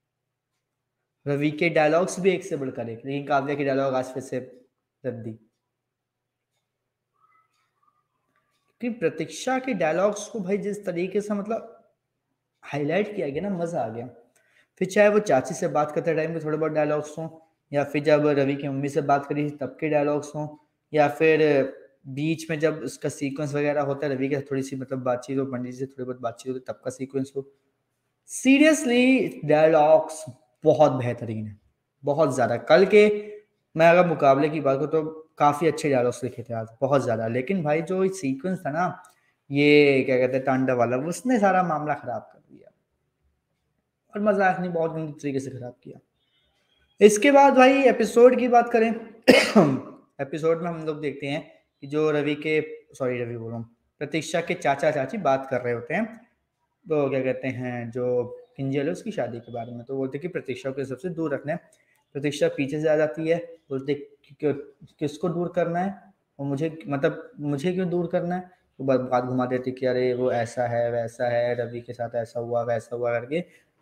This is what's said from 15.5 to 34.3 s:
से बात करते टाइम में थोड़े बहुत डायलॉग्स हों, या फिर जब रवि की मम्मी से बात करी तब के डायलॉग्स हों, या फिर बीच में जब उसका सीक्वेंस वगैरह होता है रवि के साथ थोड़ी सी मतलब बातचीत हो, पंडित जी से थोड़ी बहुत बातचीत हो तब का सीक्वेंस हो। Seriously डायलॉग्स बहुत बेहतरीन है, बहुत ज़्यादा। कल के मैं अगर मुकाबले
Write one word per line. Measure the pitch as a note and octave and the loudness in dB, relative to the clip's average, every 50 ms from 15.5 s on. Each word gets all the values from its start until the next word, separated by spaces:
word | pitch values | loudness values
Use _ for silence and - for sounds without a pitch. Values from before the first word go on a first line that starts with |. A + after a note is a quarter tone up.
| F3 | -6
से | - F#3 E3 | -6 -4 -2
बात | D3 D3 D3+ D3 | 0 0 -2 -2
करते | - E3+ D3+ E3+ D#3+ | -2 -4 -2 -2 -2
टाइम | D#3+ D#3 D#3+ | -2 -2 -4
में | E3 E3 D3 | -4 -6 -6
थोड़े | D#3 D3+ | -4 -4
बहुत | D3+ D#3+ D#3 | -2 -2 -2
डायलॉग्स | D3+ D3+ D3+ D3 D3+ D3+ D3 - - - | 0 0 0 0 0 -2 -4 -6 -10 -12
हों, | D#3+ D#3+ - - _ _ _ _ _ - | -12 -12 -14 -18 _ _ _ _ _ -4
या | C#3+ C#3+ C#3+ | -2 -2 -2
फिर | C#3+ - D3+ C#3+ | -2 -2 0 2
जब | D#3 D3+ D3 D3 D3+ | 4 4 4 4 4
रवि | D3 C#3 C#3 C3+ C#3+ | 2 2 2 0 0
की | C#3 - C#3 | -4 -4 -6
मम्मी | C3+ C3+ C#3+ D#3 | -4 -4 -4 -4
से | - E3 | -2 -2
बात | C#3+ C#3 C#3 C#3+ C#3 | 0 2 2 0 0
करी | - D3+ D3 D3 D3 | -2 -4 -4 -4 -4
तब | D3 - C3+ B2+ - - | -6 -8 -10 -10 -8 -6
के | D#3+ D#3 | -4 0
डायलॉग्स | D3+ D3 C#3+ D3 D3 D3 C#3 - - | 0 0 2 0 0 -2 -4 -6 -8
हों, | D3+ D3+ D3 - - _ _ _ _ _ _ | -10 -10 -10 -12 -16 _ _ _ _ _ _
या | - D3+ D3 C#3+ | 2 2 2 2
फिर | D3 - D#3+ D#3+ D#3+ D#3 D#3 D3+ C#3+ C3+ C3+ - - - - - _ _ - | 2 2 4 4 4 6 4 4 4 4 2 0 -4 -12 -20 -20 _ _ -18
बीच | C#3 C3 C#3 D3 D#3+ E3 D#3 - - | -12 -6 -4 -2 -2 -2 -4 -4 -6
में | D#3+ D3+ | -4 0
जब | D#3 D#3+ D#3 D3+ A2+ | 0 0 -2 -2 -8
उसका | C3+ - - - D3 | -10 -10 -8 -8 -8
सीक्वेंस | C#3 - D3 C3+ C3+ C#3 D3+ C#3+ C#3 | -6 -6 -6 -6 -6 -6 -6 -4 -2
वगैरह | D3 D3 D3 C#3+ D3+ | -2 0 0 0 0
होता | C#3+ C#3 C#3 C3+ D3+ | -2 -2 -4 -4 -4
है | D3 C3+ | -4 -2
रवि | B2+ C3+ C3+ | -2 -2 -2
के | D3 | -2
साथ | C#3 C3+ - | -4 -4 -4
थोड़ी | C#3 C3+ | -4 -4
सी | C3 C3+ C#3+ | -4 -6 -8
मतलब | C3 C3 - C3+ C3 | -10 -10 -8 -8 -6
बातचीत | B2 B2+ B2 B2 - - C3+ C3+ | -2 -2 -4 -4 -4 -6 -4 -4
हो, | C3+ | -4
पंडित | C3+ B2+ B2 B2 B2 | -4 -6 -8 -8 -10
जी | B2 B2+ | -10 -10
से | C3+ | -10
थोड़ी | C3 - - B2+ | -10 -10 -10 -10
बहुत | B2+ B2+ B2+ | -10 -10 -8
बातचीत | B2 A#2 A2+ - - C3 | -8 -10 -10 -10 -10 -10
हो | B2+ B2+ | -10 -10
तब | B2+ - A2 - - | -10 -12 -14 -12 -10
का | C3 | -12
सीक्वेंस | B2 - C3+ C3+ C3+ C3+ C3+ C3+ - | -10 -10 -10 -8 -6 -6 -6 -6 -8
हो। | C#3 C3+ - _ _ _ _ _ _ _ _ _ _ _ _ _ _ _ - | -10 -12 -12 _ _ _ _ _ _ _ _ _ _ _ _ _ _ _ -16
Seriously | - - - B3+ C4+ C#4 D4+ D#4 D#4 D4+ - B3 A#3+ B3 B3 B3+ C4 B3 F#3 E3 - - - | -10 0 4 4 6 6 6 6 4 4 2 2 4 4 6 6 4 4 2 -2 -6 -4 0
डायलॉग्स | D3 D3 D3+ D#3+ D#3+ E3 D3+ D3 D#3 D#3+ - - - - - - - - _ _ _ _ _ - | 2 4 6 6 6 6 6 6 8 6 6 4 2 -8 -14 -14 -16 -16 _ _ _ _ _ 2
बहुत | D#3 D3 - D#3 C#3+ | 4 6 6 6 6
बेहतरीन | C3+ C3 A#2+ A#2+ A#2 - A#2+ A2+ A2 A2 A2 | 4 2 -2 -4 -4 -4 -6 -8 -8 -8 -8
है, | G#2+ G2+ - _ _ _ _ _ _ _ _ C3+ | -10 -12 -16 _ _ _ _ _ _ _ _ -4
बहुत | C#3+ C#3+ D3 D#3+ C#3+ C3 | -2 0 2 2 2 2
ज़्यादा। | B2+ A#2+ A2 A#2+ | 2 0 0 0
कल | A#2 - - D3+ F3 G3 | 0 2 4 6 6 6
के | F#3+ G#3 G#3 G#3 G#3 G#3 - - - - - - _ _ _ _ _ - | 6 6 6 6 6 4 0 -6 -12 -16 -20 -20 _ _ _ _ _ 2
मैं | D#3+ E3 E3+ | 4 6 8
अगर | E3+ F3+ F3+ | 8 6 6
मुकाबले | E3+ D#3+ C#3 D3 C#3 | 4 2 2 4 4